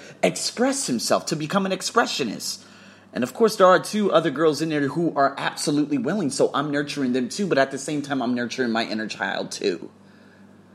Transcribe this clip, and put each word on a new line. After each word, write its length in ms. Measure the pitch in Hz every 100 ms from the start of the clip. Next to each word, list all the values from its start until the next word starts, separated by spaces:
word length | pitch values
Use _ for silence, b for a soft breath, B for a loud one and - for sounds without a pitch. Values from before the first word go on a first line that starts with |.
| B B
express 640 | 175 - - - 254 - -
himself, 400 | 117 - 101 -
to 80 | 156
become 300 | 151 196 190
an 60 |
expressionist. 920 | 190 - 233 - - 120 82 - - B B B B B
And 100 | -
of 100 | 123
course, 220 | - 220 -
there 120 | 185
are 120 | 175
two 320 | - 214 202
other 180 | 160 160
girls 320 | 135 160 139
in 80 | 160
there 180 | 151 139
who 280 | 160 165 139
are 200 | 135 131
absolutely 600 | 156 - - 147 147 143
willing, 320 | 120 208 147
so 220 | - 127
I'm 180 | 131 151
nurturing 420 | 143 143 147 131
them 160 | 127 120
too, 180 | - 196
but 100 | 143
at 140 | 135
the 60 | 139
same 240 | - 151
time, 200 | 143 135
I'm 120 | 120
nurturing 380 | 123 120 - 123
my 140 | 113 101
inner 220 | 107 110
child 440 | - 98 - 101
too. 380 | - 98 87 - - B B B B B B -